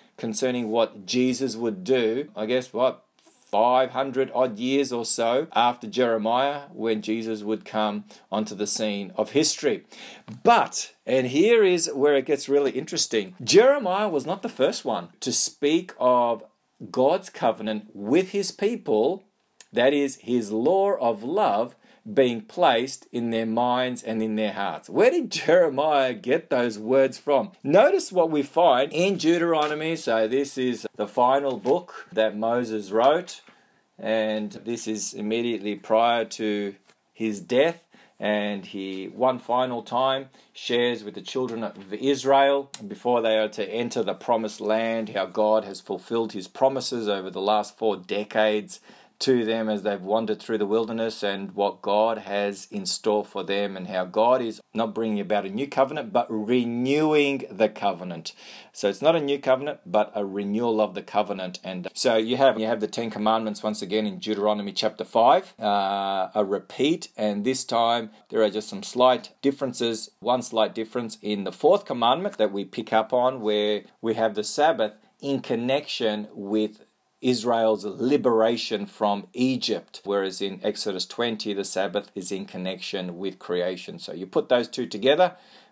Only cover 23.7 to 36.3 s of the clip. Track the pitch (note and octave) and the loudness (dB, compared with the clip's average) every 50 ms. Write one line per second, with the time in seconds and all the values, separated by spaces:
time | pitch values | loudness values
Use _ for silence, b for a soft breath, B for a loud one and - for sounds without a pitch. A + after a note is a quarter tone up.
23.7 | B2 B2+ B2+ B2+ B2 A#2+ - A2 A2+ A2 A2 A2 G#2+ G#2+ A2 G2+ F#2 F#2 G2+ F#2 | 2 0 0 -2 -4 -6 -6 -6 -4 -2 -2 -2 -2 -2 -2 -2 -2 -4 -4 -4
24.7 | D#2+ D2+ - - F2 C#3 G#3 B3+ E4+ F4 C4 - - - - - D#3+ F#3 E3+ D#3 | -6 -8 -10 -4 0 4 4 4 4 2 -2 -4 -6 -4 2 4 6 6 6 4
25.7 | C3 C3+ D3 D#3+ D3+ C#3 C3+ B2+ B2 G#2 F2+ A#2+ C#3+ D#3+ - - C#3+ B2 A#2+ A#2+ | 2 0 0 2 4 4 2 2 -2 -4 0 0 0 0 0 0 0 0 0 0
26.7 | G#2+ G#2 G#2+ A2+ C3 C#3 C3+ C3 B2+ - - C#3+ C#3+ C3 G#2+ G2+ - _ - C3+ | -2 -4 -2 2 4 4 4 4 2 -4 -2 2 2 2 2 -2 -8 _ -2 4
27.7 | D3+ G3 B3+ D4+ G4 F#4 - - F#3+ F3+ E3 D#3+ D3+ D3 C#3 - - D#3+ F3 E3 | 6 6 8 8 6 2 0 0 2 2 2 2 2 0 0 0 2 4 6 6
28.7 | B2+ B2 C#3 D#3 C#3 D#3 F3+ G3 G3 E3 D3+ D#3+ E3+ F3 E3+ E3+ E3 D3+ D3+ D3+ | 6 4 2 0 0 0 0 0 0 2 2 2 2 2 2 2 2 2 2 0
29.7 | D3+ D3+ D#3 D#3+ E3 D#3 - C3+ A2+ A2+ A2 A2 B2 C#3 C#3+ C#3+ - C3 B2+ B2+ | -2 -4 -4 -4 -4 -4 -2 0 2 2 2 2 2 0 -2 -2 -2 -2 -2 -2
30.7 | A#2+ A2 - - - - G#2+ G2+ - B2+ B2 B2+ C3+ C#3+ C#3+ C#3 B2+ G#2 - B2 | -2 -2 -6 -12 -6 -6 -6 -4 2 4 4 4 4 4 2 0 -4 -2 0 0
31.7 | D3+ F#3 F3+ - - - - - - A2 A2 G#2+ G2 G#2+ A2 A2+ A#2+ B2 B2 A2 | 0 0 0 -6 -14 -20 -18 -6 0 0 0 0 0 -2 -2 0 0 0 -2 -2
32.7 | A2 G#2+ G2+ F#2 G2+ A2+ A#2+ C#3 D3+ F3 F3+ - - - - b b b b b | -4 -6 -6 -2 0 4 4 4 4 2 -2 -6 -14 -18 -20 b b b b b
33.7 | b b b b _ - - A2 A2 A2+ G#2+ A2 G#2+ A2 G#2 G#2 G2+ A2+ - A2+ | b b b b _ -10 -4 -2 0 0 0 0 -2 -2 -4 -6 -10 -10 -8 -8
34.7 | A#2+ A2+ - A2 A2 G#2 - - - - G#2 G#2+ A2 A#2 A#2+ A#2+ A2+ G2 G2 G#2 | -8 -6 -4 -6 -6 -6 -6 -8 -8 -6 -4 -2 -2 0 0 -2 -2 -4 -4 -6
35.7 | G2+ F2+ - - A2+ A2 A#2 A#2+ A#2+ A#2 A2+ G#2+ | -6 -6 -4 0 2 4 4 4 2 0 -2 -4